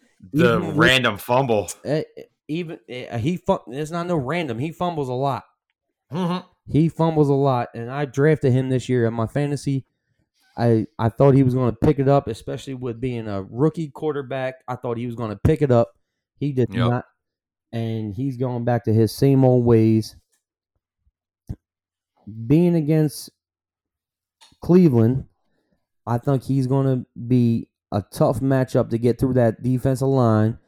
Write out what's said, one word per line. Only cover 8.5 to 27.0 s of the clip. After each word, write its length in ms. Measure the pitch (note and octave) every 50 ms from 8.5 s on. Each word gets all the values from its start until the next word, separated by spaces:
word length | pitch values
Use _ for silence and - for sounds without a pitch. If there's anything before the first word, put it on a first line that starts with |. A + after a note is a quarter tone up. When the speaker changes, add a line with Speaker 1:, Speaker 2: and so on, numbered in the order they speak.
Speaker 2:
him 180 | B2 C3 C3 C3
this 200 | C3 B2+ - -
year 160 | B2+ B2 A#2
in 80 | A2+ A2+
my 140 | A#2 A2 G#2+
fantasy. 580 | - C#3+ D3 C#3+ C#3+ C3 - C#3 C#3 C3+ - _ _ _ _ _ _ _ _ _ _ _ _ _ - -
I, 300 | A#2 A#2+ A2+ A2 G#2+ - _ -
I 120 | A2 A#2
thought 260 | - - C#3+ C#3+ C3
he 80 | C#3 C3+
was 100 | B2+ B2
gonna 180 | C3 B2+ A#2
pick 280 | A2 - - D#3 D3 C3+
it 80 | C3+ C3
up, 180 | C#3 C#3+ - -
especially 460 | A2+ - - - C#3 C3+ - - C3+
with 260 | B2 B2+ B2 A2+ A#2
being 280 | C3 C3 B2 A#2 A2 A2
a 160 | G2+ G2 F#2+
rookie 460 | G2 G#2+ A#2 D3 D#3+ D#3 E3+ D#3+ C#3+
quarterback. 680 | - - D#3 D#3 C#3 C#3+ C3+ A#2+ C#3 C3 C3 C3 C3 - - -
I 80 | B2+
thought 220 | - - B2 A#2 A2+
he 80 | A#2+
was 100 | B2 A#2
gonna 200 | A2+ A#2+ G#2+ G#2
pick 260 | G2+ - - D#3+ D3+
it 100 | D3+ C#3
up. 220 | A#2+ A#2 A#2 - _ _ _ _ _ _ _ _ _ -
He 120 | C#3 D3
did 220 | C#3 B2+ A#2+ G#2 G2
Speaker 1:
Yep. 160 | A#2 A#2+ A#2
Speaker 2:
not. 160 | A#2+ B2+ - _ _ _ _ _ _ _ _ _ _ _ _ _
And 420 | - A#2 A#2 A2+ A2+ A2 A2 G#2+ G2
he's 240 | G#2 C3+ C#3 B2+ A#2+
going 280 | C3 B2+ B2 A#2+ A#2
back 200 | A#2+ A#2+ A#2 -
to 80 | A2+ G#2+
his 180 | A2 A2+ G#2
same 340 | - - C#3 C#3 C#3 C3+ C3
old 200 | B2+ B2 B2 A#2+
ways. 500 | A#2+ A#2 A2 A2 A2+ A2 A2 G#2+ - - - _ _ _ _ _ _ _ _ _ _ _ _ _ _ _ _ _ _ _ _ _ _ _ _ _ - - - _ _ _ _ _ _ _ _ _ _ _ _ - - G#2+ A2+ A2+ A#2
Being 280 | C#3+ E3 F3 F3 E3+
against 540 | E3 D3+ C#3+ D#3+ D#3 D#3 D3 - - - - _ _ _ _ _ _ _ _ _ _ _ _ _ _ _ _ _ _ _ _ _ _ _ _ _ -
Cleveland, 640 | - - E3+ F#3 F3+ D#3+ B2 A#2 A2 A2+ C3 C3+ - - _ _ _ _ _ _ _ _ _ _ _ _ _ _ -
I 120 | - A#2+ A#2+
think 260 | - C#3+ C#3 B2+ -
he's 240 | - C3+ C#3 C3 B2
gonna 380 | C3+ C3+ C3+ C3+ C3 B2+